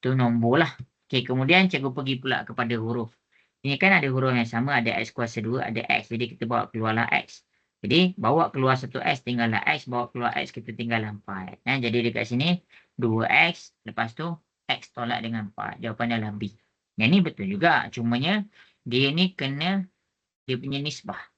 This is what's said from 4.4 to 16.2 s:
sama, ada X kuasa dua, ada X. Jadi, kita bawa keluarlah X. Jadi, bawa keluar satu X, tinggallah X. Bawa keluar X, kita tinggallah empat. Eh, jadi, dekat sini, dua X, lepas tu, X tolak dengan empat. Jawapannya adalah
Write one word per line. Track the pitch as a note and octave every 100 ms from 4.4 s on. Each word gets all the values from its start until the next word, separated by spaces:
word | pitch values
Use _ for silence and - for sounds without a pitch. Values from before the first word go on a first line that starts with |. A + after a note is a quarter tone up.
| A#2
sama, | A#2 C3 C#3
ada | A#2 G2
X | A2+
kuasa | - A#2 -
dua, | A2 B2+ A2
ada | A2 -
X. | - -
Jadi, | A#2 A#2+
kita | - A2+
bawa | A#2 G2+
keluarlah | A2+ A2 A2 -
X. | - - - _ _ _ _ G2+
Jadi, | D3 F#3 F#3
bawa | A#2 D3+ E3
keluar | C#3 C3
satu | B2+ C3 C3
X, | E3 C#3
tinggallah | - B2 A#2 A2 -
X. | D3+ -
Bawa | B2 A#2+
keluar | B2 A#2+
X, | - D3
kita | - A2+
tinggallah | A2 A#2 A#2 G#2+
empat. | G#2 - G2 F#2 -
Eh, | - C3+
jadi, | A#2+ A#2+ A#2
dekat | A2+ A2
sini, | B2 D#3+ F3+ _ - _ -
dua | A#2+ A2 A2+ B2+ E3+
X, | F3 - _ -
lepas | A2 A#2 A#2
tu, | E3 E3 _ _ -
X | C#3 - -
tolak | A#2 A#2+
dengan | A2+ A2+ G#2
empat. | - G#2 -
Jawapannya | A#2 A2 A#2+
adalah | A#2